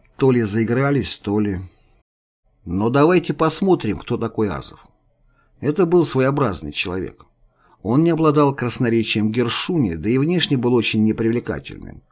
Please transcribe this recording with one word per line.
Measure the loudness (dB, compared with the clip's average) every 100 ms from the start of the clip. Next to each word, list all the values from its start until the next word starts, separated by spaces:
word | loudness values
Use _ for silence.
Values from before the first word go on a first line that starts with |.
| _ 0
то | 2
ли | 4
заигрались, | 2 0 0 0 0 0 -2 -6
то | -2 0
ли... | 0 -4 -10 _ _ _ _ _ _ _ _ _
Но | -6 -2 0
давайте | 2 4 2 0
посмотрим, | -2 -2 0 0 0 0 -6
кто | -4 -4
такой | -4 -2 -4
Азов. | -4 -10 -20 -20 _ _ _ _ _ _ -8
Это | -4 0 4
был | 4
своеобразный | 2 2 0 2 -2 -2 -8
человек. | -8 -6 -6 -8 -12 -20 _ _ _ _ _
Он | 0 2
не | 2
обладал | 2 2 4 2
красноречием | 0 -4 -2 0 0 0 0 0
Гершуни, | 0 -2 -2 -2 0 0
да | -2 0
и | 0
внешне | 2 0 0 0
был | 2
очень | 2 2 2
непривлекательным. | 2 2 0 -2 -4 -10 -10 -16 -16 -18 _